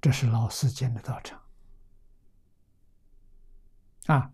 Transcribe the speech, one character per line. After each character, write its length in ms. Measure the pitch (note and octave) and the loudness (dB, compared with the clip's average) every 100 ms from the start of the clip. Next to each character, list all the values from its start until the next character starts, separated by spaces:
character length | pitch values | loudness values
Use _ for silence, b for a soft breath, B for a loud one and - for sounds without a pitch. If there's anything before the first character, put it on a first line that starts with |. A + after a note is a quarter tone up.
这 100 | D3+ | 4
是 160 | C3 B2 | 2 2
老 200 | A2+ A2+ | 2 0
师 220 | - C3+ | 0 -2
建 240 | - C3 | 0 -4
的 80 | A2+ | -4
道 180 | - B2 | -8 -10
场。 180 | - - - - - - - - - - - _ _ _ _ _ _ _ _ - - - - - - - _ _ - | -12 -18 -20 -20 -20 -20 -20 -20 -20 -20 -20 _ _ _ _ _ _ _ _ -20 -20 -20 -20 -20 -20 -20 _ _ 2
啊， 260 | D3 - | 2 2